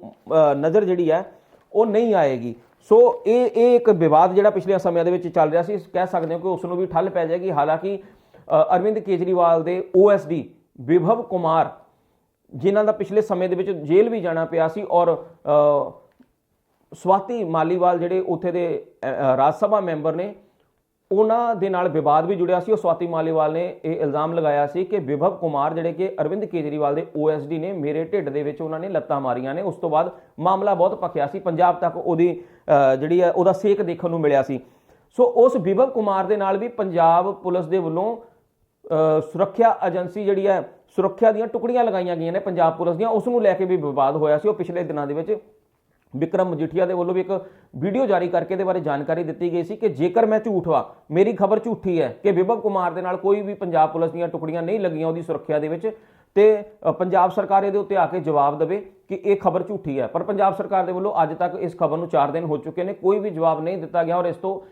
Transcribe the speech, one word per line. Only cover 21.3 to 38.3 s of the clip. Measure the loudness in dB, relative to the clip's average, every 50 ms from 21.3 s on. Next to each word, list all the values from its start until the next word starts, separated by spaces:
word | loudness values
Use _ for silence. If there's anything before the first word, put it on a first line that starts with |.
| 0 0 0 -2 -2
ਦੇ | -2 -4 -2
ਨਾਲ | -2 -2 -2 -2
ਵਿਵਾਦ | -2 0 0 2 2 2 2
ਵੀ | 0 -2
ਜੁੜਿਆ | -2 0 0 0 -2
ਸੀ। | 0 0
ਉਹ | -2
ਸਵਾਤੀ | 0 0 -2 -2 -2 -4
ਮਾਲੀਵਾਲ | -4 -4 -4 -2 -2 0 0 0 0 -2
ਨੇ | -4 -6 -6 -8 -8 -8
ਇਹ | -6 -4 -4
ਇਲਜ਼ਾਮ | -4 -2 -2 -2 -4 -2 -2
ਲਗਾਇਆ | -2 0 0 0 0 -2
ਸੀ | -2 -2 -6 -4
ਕਿ | -4 -4 -4
ਵਿਭਵ | -2 -4 -2 0 0 -2 -2
ਕੁਮਾਰ | -2 -6 -4 -2 -2 -2 -2 -2
ਜਿਹੜੇ | -4 -4 -6 -4
ਕਿ | -4 -6 -6 -4 -4
ਅਰਵਿੰਦ | -4 -4 -4 -6 -6
ਕੇਜਰੀਵਾਲ | -6 -6 -6 -6 -4 -4 -2 -2 -2 -2
ਦੇ | -2 -6 -6 -6
ਓ | -2 0 0
ਐਸ | 0 -2 -4
ਡੀ | -6 -6
ਨੇ, | -6 -6 -6 -6
ਮੇਰੇ | -6 -6 -4 -4 -4 -4
ਢਿੱਡ | -4 -4 -4 -4 -4
ਦੇ | -4 -4 -4
ਵਿੱਚ | -6 -6 -8
ਉਹਨਾਂ | -8 -8 -8 -8
ਨੇ | -8 -4
ਲੱਤਾਂ | -4 -4 -2 -2 -4 -4
ਮਾਰੀਆਂ | -2 -4 -4 -4 -4 -6 -6
ਨੇ। | -6
ਉਸ | -6 -6 -6
ਤੋਂ | -6 -4 0
ਬਾਅਦ | 0 0 0 -2 -6 -12 -20 _ _ -4
ਮਾਮਲਾ | 0 0 0 2 0 0 2
ਬਹੁਤ | 2 2 0 0 -2
ਭਖਿਆ | -6 -6 -4 -4 -4
ਸੀ, | -4 -4 -6
ਪੰਜਾਬ | -6 -4 0 2 2 2 2
ਤੱਕ | 0 -2 -4 -4
ਉਹਦੀ, | -4 -2 -2 2 2 2 2 0 -4 -10 -18 -20 _ _ 2 4 6 6 4 4
ਅ, |
ਜਿਹੜੀ | 2 0 2 2 4
ਹੈ | 4 4
ਉਹਦਾ | 2 4 2 2 2
ਸੇਕ | 2 2 2 2 2
ਦੇਖਣ | 0 -4 -4 -4 -4 -4
ਨੂੰ | -2 0
ਮਿਲਿਆ | 2 2 2 2 2
ਸੀ। | 0 -4 -8 -8 _ _ _ _ _ _ _ _ _ _
ਸੋ | 2 2
ਉਸ | 4 6 6 6 6 4
ਵਿਭਵ | 2 0 0 2 2 2 2
ਕੁਮਾਰ | 0 -2 -2 0 0 0 0
ਦੇ | 0 0
ਨਾਲ | 0 0 0 0
ਵੀ | -2 -4
ਪੰਜਾਬ | -6 -4 -4 -4 -2 0 2 4 4 4 4 2 0 -4
ਪੁਲਿਸ | -4 -4 -2 -2 -2 -2
ਦੇ | 0 -2
ਵੱਲੋਂ, | -2 -2 -2 -2 -2 -2 -2 -4 -6 -12 -20